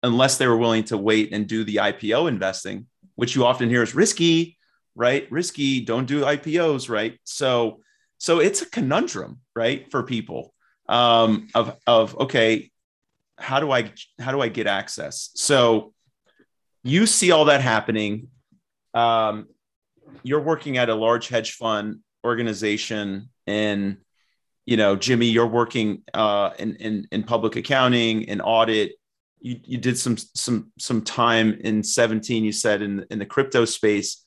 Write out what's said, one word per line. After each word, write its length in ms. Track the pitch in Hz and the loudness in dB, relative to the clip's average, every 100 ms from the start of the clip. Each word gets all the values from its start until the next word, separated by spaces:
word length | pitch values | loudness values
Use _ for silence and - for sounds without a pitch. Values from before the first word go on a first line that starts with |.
unless 340 | 123 120 131 - | 0 2 2 4
they 100 | 131 | 2
were 100 | 117 | 4
willing 260 | 117 113 | 2 0
to 140 | 107 110 | 0 -2
wait 340 | 101 110 107 | 2 2 2
and 160 | 104 107 | -4 -4
do 160 | 110 | -4
the 160 | 107 104 | -2 0
I 140 | 104 | -2
P 200 | 101 104 | -2 -2
O 140 | 117 170 | 0 0
investing, 600 | 113 95 95 98 101 120 _ _ - | -2 -4 -6 -10 -12 -16 _ _ -6
which 200 | 120 135 | -4 2
you 100 | 120 | 2
often 240 | 127 120 | 2 2
hear 140 | 120 | 2
is 120 | 113 131 | 0 2
risky, 640 | 214 - 170 165 165 _ _ _ _ - | 0 2 2 4 0 _ _ _ _ -2
right? 360 | 120 139 - | 0 0 -2
Risky, 480 | 139 175 - 139 135 | -6 -6 -2 -2 -2
don't 280 | 110 117 127 | -2 -4 -2
do 180 | 143 139 | -2 0
I 100 | 147 | -2
P 240 | 156 160 | -2 0
Os, 300 | 165 139 123 | 0 -2 -2
right? 280 | 110 113 120 | -4 -4 -6
So, 560 | - - 135 123 117 110 _ _ _ _ | -14 -4 0 2 0 -4 _ _ _ _
so 220 | - 170 | 0 2
it's 220 | 170 - | 4 0
a 80 | - | -6
conundrum, 720 | - 135 151 - 104 78 - _ - | -4 -2 0 -2 -6 -12 -16 _ -4
right, 340 | 117 135 - | -2 -2 -6
for 120 | 139 | -6
people, 500 | 113 123 - - - _ _ _ _ | -4 -6 -6 -12 -12 _ _ _ _
um, 580 | 117 120 117 113 107 - 117 | 2 4 4 4 2 0 -2
of, 220 | 110 - - | -2 -4 2
of, 300 | 120 110 - | 4 2 -2
okay, 540 | 135 135 113 110 - _ _ _ _ _ _ _ | -2 2 2 0 -4 _ _ _ _ _ _ _
how 220 | - 135 | -4 -2
do 120 | 151 | 0
I, 200 | 127 110 - - _ | 0 -2 -10 -20 _
how 120 | 127 | -6
do 100 | 135 | -2
I 80 | 123 | -2
get 180 | 107 101 | -2 -2
access? 640 | 98 - - 73 - - - | -2 -4 -10 -12 -12 -14 -6
So 580 | - 143 120 110 107 _ _ _ _ _ _ _ _ _ | 0 4 6 4 0 _ _ _ _ _ _ _ _ _
you 220 | 127 156 214 | 0 2 2
see 260 | - 180 | 2 4
all 140 | 165 151 | 6 6
that 160 | 143 | 6
happening. 680 | 127 113 107 110 107 104 127 _ _ _ _ _ _ | 4 0 0 -2 -2 -6 -10 _ _ _ _ _ _
Um, 540 | 117 117 113 110 104 - _ _ _ _ _ _ - | -2 2 2 0 -4 -12 _ _ _ _ _ _ -16
you're 180 | 123 147 | -4 -2
working 360 | 143 156 151 131 | 0 -4 -2 -2
at 120 | 120 | 0
a 60 | 110 | 2
large 320 | 110 120 117 | 2 0 0
hedge 260 | 123 107 | -4 -4
fund 460 | - 117 107 107 104 _ _ | -6 -4 -2 -4 -10 _ _
organization, 1080 | 120 117 117 101 107 107 - 110 101 98 113 _ - | -4 -2 -4 -2 -2 -2 -4 -6 -6 -8 -12 _ -6
and, 500 | 104 107 104 98 98 _ _ _ _ _ _ - | -2 0 -2 -4 -6 _ _ _ _ _ _ -2
you 120 | 117 | 2
know, 180 | 104 98 | 4 2
Jimmy, 320 | 107 123 120 | 2 2 4
you're 200 | 113 117 | 4 2
working, 560 | 113 117 120 107 95 - | 2 0 0 -2 -4 -8
uh, 380 | - 107 101 101 - | -2 0 2 -2 -4
in, 160 | 110 - | -8 -8
in, 320 | 110 107 - | -6 -6 -4
in 120 | - | -8
public 320 | 101 117 107 113 | -2 -2 0 -4
accounting 760 | 110 135 127 123 113 110 - | -2 2 2 2 0 -2 -4
and 120 | 101 | -6
audit. 500 | - 113 113 110 101 - _ _ _ _ | 0 2 2 2 -2 -6 _ _ _ _
You, 200 | 127 120 | -12 -12
you 140 | - 123 | -8 -4
did 180 | 117 123 | -2 -2
some, 200 | - 113 | -2 -4
some, 540 | - - - 117 - _ | -4 -8 -2 -4 -4 _
some 240 | - 117 | -4 -4
time 580 | 110 - 117 113 110 104 | -4 0 2 4 2 0
in 200 | 110 107 | -2 -2
seventeen, 600 | 101 - 117 110 104 117 | -2 2 2 0 -2 -2
you 80 | 107 | -2
said, 320 | 104 113 104 | -2 0 0
in, 240 | 104 101 - | 0 -6 -6
in 80 | 110 | -8
the 80 | 98 | -4
crypto 400 | - 135 131 117 | -2 0 2 2
space. 580 | - 110 104 101 - | 2 2 2 -2 -10